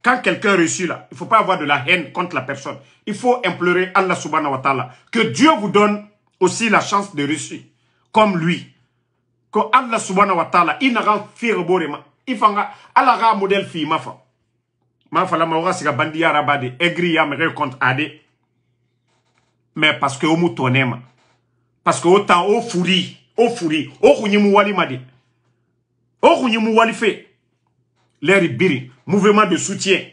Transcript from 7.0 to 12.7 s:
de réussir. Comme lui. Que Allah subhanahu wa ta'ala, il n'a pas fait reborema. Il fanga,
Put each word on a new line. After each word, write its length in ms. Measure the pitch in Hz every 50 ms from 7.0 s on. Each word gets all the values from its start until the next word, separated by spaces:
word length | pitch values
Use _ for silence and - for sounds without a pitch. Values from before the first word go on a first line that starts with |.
| 196 - -
de 80 | 143 143
réussir. 380 | 139 156 147 - - 175 - - _ _ _ _ _ _ _ _ _
Comme 260 | - 220 214 208 190
lui. 340 | 170 156 175 170 139 - - _ _ _ _ _ _ _ _ _ _ _ _ _ _ _ _
Que 80 | - 214 220 - 247
Allah 260 | 262 262 240 226 214
subhanahu 380 | - - 190 190 202 196 185
wa 80 | 170 160
ta'ala, 320 | - - 180 175 156 147 -
il 120 | 277 269 240
n'a 80 | 220
pas 260 | 180 202 220 233 - - _
fait 180 | - 233 233 202
reborema. 500 | 180 175 160 185 180 165 143 151 151 - _ _ _ _
Il 100 | - 254
fanga, 340 | 208 240 208 202 202 - -